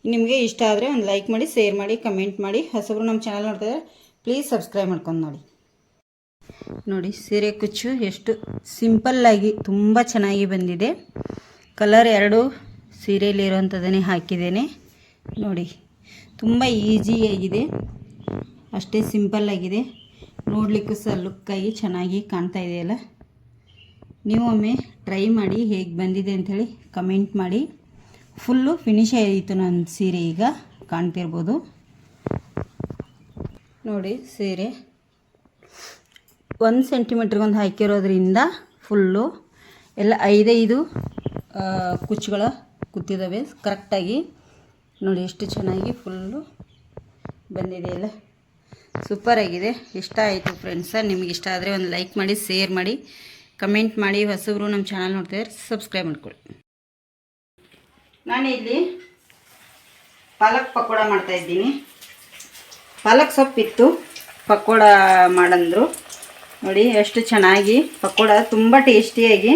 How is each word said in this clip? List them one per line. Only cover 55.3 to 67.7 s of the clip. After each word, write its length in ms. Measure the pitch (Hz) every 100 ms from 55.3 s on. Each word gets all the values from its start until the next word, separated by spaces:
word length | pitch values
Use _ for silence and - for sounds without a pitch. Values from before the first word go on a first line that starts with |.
| 196
ಇದ್ರೆ 140 | 220 - -
ಸಬ್ಸ್ಕ್ರೈಬ್ 380 | 220 - 190 165
ಮಾಡ್ಕೊಳ್ಳಿ. 280 | 151 - - - - _ _ _ _ _ _ _ _ _ _ _ _ _ _ _ _ -
ನಾನಿಲ್ಲಿ 460 | 247 269 247 220 277 359 - - _ _ _ _ - - _ _ _ _ _ _ _
ಪಾಲಕ್ 280 | 220 247 254 247
ಪಕೋಡ 240 | 233 220 214
ಮಾಡ್ತಾಯಿದ್ದೀನಿ. 580 | 196 185 180 170 175 240 277 - - - - - - - - - - - - 214
ಪಾಲಕ್ 280 | 240 302 -
ಸೊಪ್ಪಿತ್ತು 480 | 269 240 220 - 269 349 - - - - -
ಪಕೋಡ 340 | 208 - 220 214 202 190 185 180 180
ಮಾಡಂದ್ರು. 440 | 175 180 170 180 311 - - - - - - - 190
ನೋಡಿ, 180 | 190 240 214
ಎಷ್ಟು 180 | 208 233 226
ಚೆನ್ನಾಗಿ 460 | 214 190 202 202